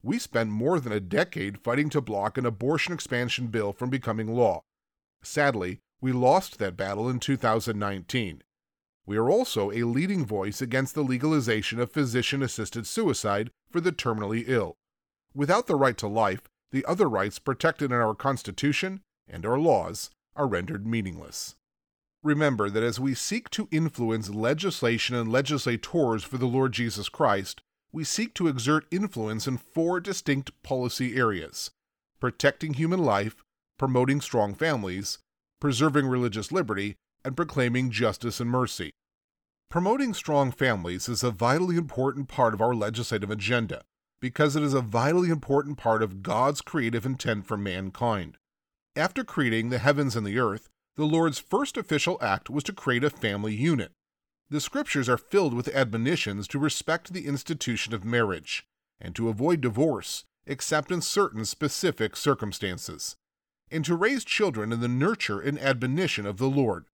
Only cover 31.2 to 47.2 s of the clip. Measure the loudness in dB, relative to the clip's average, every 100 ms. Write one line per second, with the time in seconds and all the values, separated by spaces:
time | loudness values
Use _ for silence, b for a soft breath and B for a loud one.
31.2 | 2 2 -6 -10 -12 _ _ _ _ _
32.2 | -4 2 2 2 -6 -2 0 2 2 2
33.2 | 0 -6 _ _ _ _ 0 2 4 2
34.2 | 0 0 0 0 0 0 -2 -4 -6 -8
35.2 | _ _ _ _ -2 2 4 4 2 2
36.2 | 0 -2 -2 -2 0 -2 -2 -6 _ _
37.2 | -8 -4 -2 0 2 2 0 2 0 0
38.2 | -6 -4 0 2 0 -2 -10 -12 _ _
39.2 | _ _ _ _ _ 0 2 2 0 -2
40.2 | 0 2 2 2 2 2 -2 -6 -4 -2
41.2 | -2 0 2 2 2 0 -2 0 0 0
42.2 | -8 2 2 4 2 2 0 -2 -4 -4
43.2 | -4 -4 0 0 0 -6 -12 _ _ _
44.2 | -8 2 2 4 2 2 2 2 4 4
45.2 | 4 0 2 2 2 -2 2 4 2 -2
46.2 | -2 2 2 2 -4 -2 0 0 -2 -2